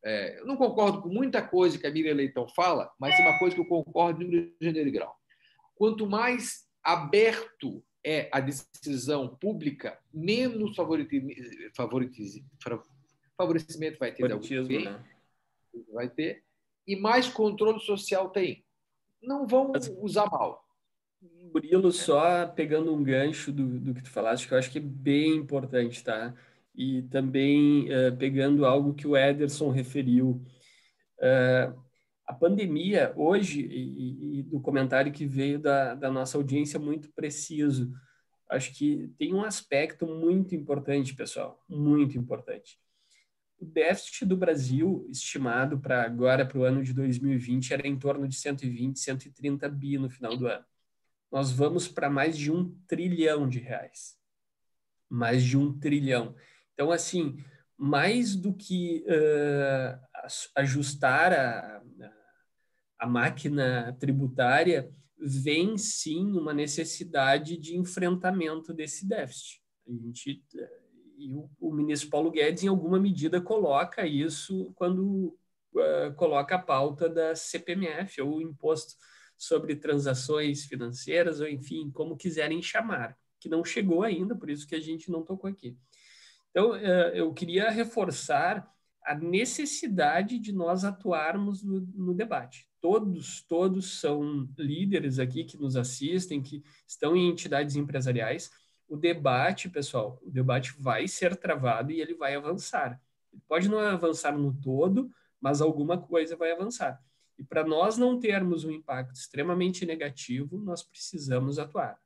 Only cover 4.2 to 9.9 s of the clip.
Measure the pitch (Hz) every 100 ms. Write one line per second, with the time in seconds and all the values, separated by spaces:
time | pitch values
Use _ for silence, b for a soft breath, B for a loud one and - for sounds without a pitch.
4.2 | 180 170 170 _ 165 156 147 107 80 -
5.2 | _ b b b b _ 214 214 214 202
6.2 | 240 247 - - _ _ 156 170 147 202
7.2 | 220 220 - _ 131 - _ _ 147 156
8.2 | - 139 135 139 - - 151 135 127 147
9.2 | 127 127 196 185 151 139 113